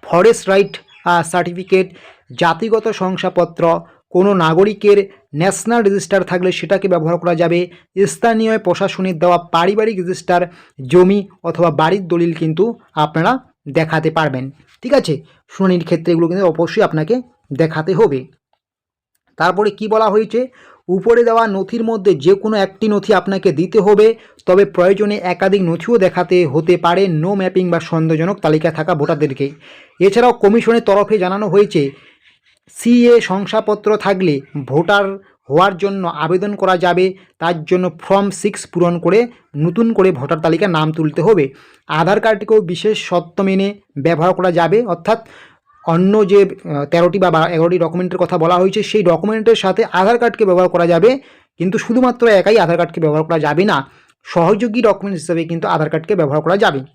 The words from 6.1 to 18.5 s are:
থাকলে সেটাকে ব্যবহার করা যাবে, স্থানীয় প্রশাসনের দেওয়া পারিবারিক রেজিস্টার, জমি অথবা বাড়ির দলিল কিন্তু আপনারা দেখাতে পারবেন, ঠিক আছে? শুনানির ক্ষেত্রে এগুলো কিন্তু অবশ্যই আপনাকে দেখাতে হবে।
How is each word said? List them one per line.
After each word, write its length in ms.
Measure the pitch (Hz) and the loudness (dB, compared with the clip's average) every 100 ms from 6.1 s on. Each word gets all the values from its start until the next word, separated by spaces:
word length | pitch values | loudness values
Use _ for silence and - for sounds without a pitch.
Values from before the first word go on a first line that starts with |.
| 196 | -2
থাকলে 280 | 180 180 185 | 0 -2 -2
সেটাকে 360 | 180 165 190 196 | -4 -2 -2 0
ব্যবহার 300 | 175 156 175 | -2 0 -2
করা 180 | 175 165 | -2 0
যাবে, 320 | 170 170 180 - _ - 196 | 0 0 -4 -10 _ -2 -2
স্থানীয় 500 | - 233 220 220 220 | 0 0 0 0 -2
প্রশাসনের 600 | 208 170 196 - 185 165 | -2 -2 -2 -4 -6 0
দেওয়া 180 | 175 175 | 0 0
পারিবারিক 600 | 170 170 175 208 220 202 | 0 -2 0 0 -2 -2
রেজিস্টার, 500 | 175 185 - 175 175 - _ _ 131 | -6 -8 -2 0 0 -8 _ _ 0
জমি 400 | 170 180 202 196 _ | 4 4 4 -2 _
অথবা 280 | 170 170 170 | -10 -2 0
বাড়ির 360 | 160 160 196 180 | 2 0 0 -2
দলিল 260 | 175 170 | -2 -2
কিন্তু 460 | 165 160 156 214 233 _ - | -2 -4 -2 -2 -2 _ -4
আপনারা 440 | 151 156 175 254 - _ - | -2 0 0 -2 -6 _ -6
দেখাতে 440 | 143 160 160 156 | -4 -2 -2 -2
পারবেন, 400 | 160 151 131 131 - _ _ | -2 -2 -4 -10 -14 _ _
ঠিক 120 | - | -2
আছে? 300 | 269 - 147 - _ _ | 0 0 -6 -8 _ _
শুনানির 340 | - 190 180 | -2 0 0
ক্ষেত্রে 280 | 165 170 165 | 0 -4 0
এগুলো 160 | 165 165 | 0 0
কিন্তু 180 | 180 190 | 0 0
অবশ্যই 360 | 156 165 - | 0 -4 0
আপনাকে 400 | 190 156 156 240 247 _ _ | 0 0 -2 -4 -6 _ _
দেখাতে 400 | 139 160 160 156 | -2 -2 -2 -4
হবে। 320 | 185 214 139 131 _ _ | 0 0 0 -8 _ _